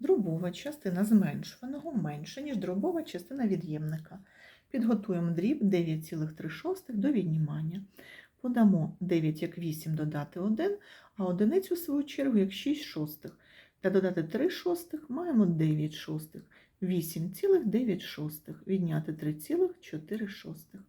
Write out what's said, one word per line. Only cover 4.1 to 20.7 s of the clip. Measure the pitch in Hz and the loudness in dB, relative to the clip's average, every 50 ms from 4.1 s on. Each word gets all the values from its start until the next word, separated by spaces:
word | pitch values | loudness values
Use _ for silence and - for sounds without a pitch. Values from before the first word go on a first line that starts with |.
| - - - - _ - - - - _ _ _ | -18 -18 -20 -20 _ -20 -20 -20 -20 _ _ _
Підготуємо | - 226 220 233 226 196 - - 180 170 170 170 | -2 0 2 4 2 2 2 0 0 0 0 0
дріб | 165 170 185 240 311 - | 2 2 2 2 2 2
дев'ять | 208 190 190 175 170 160 156 156 - | 2 4 4 4 2 2 0 -2 -4
цілих | - 175 156 156 156 | -6 -4 -4 -4 -4
три | - - - 156 | -6 -8 -8 -8
шостих | 160 - - 349 381 - - - 233 | -8 -6 -4 -4 -6 -6 -6 -6 -2
до | 202 202 294 | 0 2 2
віднімання. | 277 202 175 160 156 160 151 147 151 156 160 160 175 202 196 - _ - - - - - - _ _ _ | 2 2 2 2 0 0 0 0 -2 -4 -4 -4 -6 -6 -10 -12 _ -20 -20 -20 -20 -20 -20 _ _ _
Подамо | - 247 240 233 220 196 180 160 156 160 - - | -4 0 4 6 6 8 8 6 2 0 -2 -6
дев'ять | 180 170 175 165 156 151 156 - | -2 0 2 4 4 2 0 0
як | 175 165 - 170 | -4 -6 -6 -6
вісім | 170 160 151 - - 160 156 | -4 -4 -4 -4 -4 -4 -2
додати | 156 151 151 151 147 143 - - 180 | -2 -2 -2 -4 -4 -6 -6 -6 -2
один, | 185 214 220 302 349 403 403 - - - - - - _ _ | 0 0 2 2 0 0 -2 -4 -8 -16 -20 -20 -20 _ _
а | - 190 | -2 -2
одиницю, | 180 180 180 214 233 339 381 - - 349 | 0 2 4 4 4 4 2 2 0 -2
в | 349 | -4
свою | - 294 277 285 277 | -2 0 0 0 0
чергу, | - - - 277 277 226 202 | -2 -4 -2 0 4 4 4
як | 190 190 | 4 4
шість | - - - 277 302 285 | 0 -2 -2 -2 -2 -2
шостих. | - - - 160 151 156 - - - 135 - _ _ _ - - - _ _ _ | -4 -6 -4 -4 -4 -4 -6 -10 -16 -16 -16 _ _ _ -20 -20 -20 _ _ _
Та | - 185 | 0 2
додати | 196 190 190 180 185 170 | 4 4 4 4 2 0
три | 160 165 - 226 294 370 | -2 -2 0 0 2 0
шостих | - - - 359 339 349 - - 320 302 - - | 0 -2 -2 -2 -2 -2 -4 -8 -10 -10 -8 -6
маємо | 247 320 359 349 269 220 196 | -6 -4 -2 2 4 6 6
дев'ять | 175 165 156 156 156 151 151 151 151 156 | 6 4 4 4 4 4 2 0 -2 -6
шостих. | - - 156 156 156 156 - - - - _ _ - _ _ _ _ | -8 -8 -8 -8 -8 -8 -12 -16 -20 -20 _ _ -20 _ _ _ _
Вісім | 190 180 185 170 156 - - 160 165 190 | -2 0 0 0 -2 -2 -4 -4 -4 -6
цілих | - - 392 392 392 339 233 | -4 0 4 4 4 4 4
дев'ять | 196 185 240 254 220 170 - | 2 2 2 2 2 0 -2
шостих. | - - - 147 151 151 151 - - 151 151 - - | -4 -8 -8 -6 -6 -6 -8 -10 -12 -14 -16 -12 -2
Відняти | - 196 190 175 165 156 156 156 160 | -2 0 0 2 0 0 0 -2 -4
три | 156 - 151 151 151 | -6 -4 -4 -4 -4
цілих | - - - 311 349 370 359 - - | -4 -4 -2 0 2 2 0 -2 -8
чотири | - - 160 156 156 - 202 226 214 196 | -12 -10 -10 -10 -8 -8 -6 -6 -6 -6
шостих. | - - - 160 160 - - _ | -8 -12 -14 -14 -14 -16 -18 _